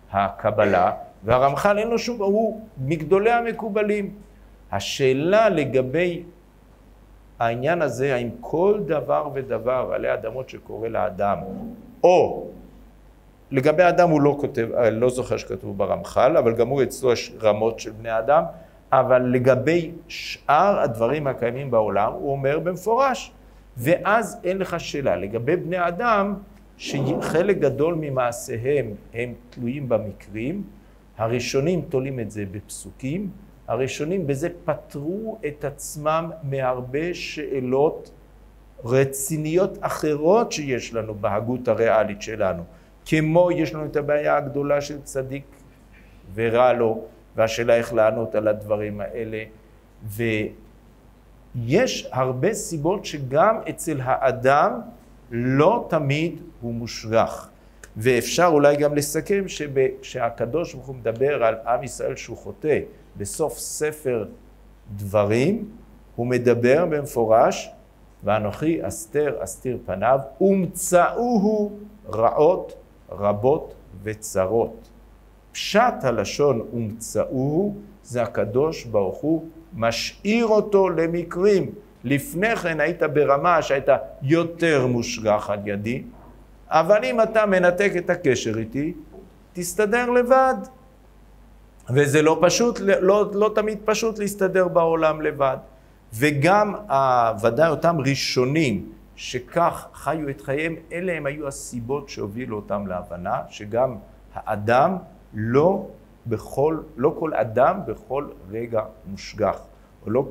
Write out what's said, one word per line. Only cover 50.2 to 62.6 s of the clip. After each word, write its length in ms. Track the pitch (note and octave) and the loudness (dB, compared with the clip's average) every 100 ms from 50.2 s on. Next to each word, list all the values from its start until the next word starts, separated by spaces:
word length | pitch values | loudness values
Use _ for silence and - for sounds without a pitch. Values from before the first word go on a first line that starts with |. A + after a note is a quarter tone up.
| A#2 G#2+ G#2+ - - - - - - _ - - - B2 | 0 0 -2 -8 -20 -20 -20 -20 -20 _ -20 -20 -12 -6
ויש 540 | A#2 D#3 - - - | 0 2 2 -2 -6
הרבה 420 | B2+ C3 B2+ F3 | -2 0 0 -2
סיבות 520 | A3+ - D#3+ D#3+ G3+ - | -2 -6 -4 -2 -2 -6
שגם 540 | D3+ B2+ C#3+ G3+ A3 D#3+ | -8 -2 2 2 2 -6
אצל 300 | - E3 C#3 | -8 -6 -4
האדם 800 | B2+ - C3+ A#2 B2+ C#3+ F#3+ A#3+ - - - - - | -2 0 0 2 2 4 2 -2 -12 -20 -20 -20 -10
לא 560 | A#2+ B2 C3+ E3 A#3 - | -4 0 4 4 4 0
תמיד 520 | D#3+ C#3 D3 E3 - - - | -2 0 0 -2 -6 -16 -12
הוא 120 | A#2+ | -8
מושגח. 760 | A#2 A#2 - A2 A2 F2+ - - - - - - A2 | -8 -8 -10 0 2 2 -2 -16 -20 -20 -20 -16 -2
ואפשר 480 | A#2+ A#2+ - - F3 | 2 2 2 2 4
אולי 300 | D3+ C#3+ D3 | 6 6 4
גם 200 | D3 D3 | 2 0
לסכם 520 | C#3+ D#3+ - G3 F3+ | -2 -4 -2 -2 -2
שב-, 400 | - D3 C3+ C3 - | -6 -4 2 0 0
כשהקדוש 720 | - B2 A#2 - A#2 D3+ E3+ | -10 -4 -4 -2 -4 -2 -4
ברוך 140 | B2+ C3 | -10 -14
הוא 80 | B2+ | -6
מדבר 480 | A2+ A#2 C#3 C#3 | -4 0 0 4
על 120 | A2+ A2 A#2 | 2 0 -2
עם 160 | B2 | -2
ישראל 320 | B2 - B2 C3 | -4 -6 -6 -6
שהוא 220 | - A2+ | -12 -14
חוטא, 420 | G2+ G2+ | -14 -6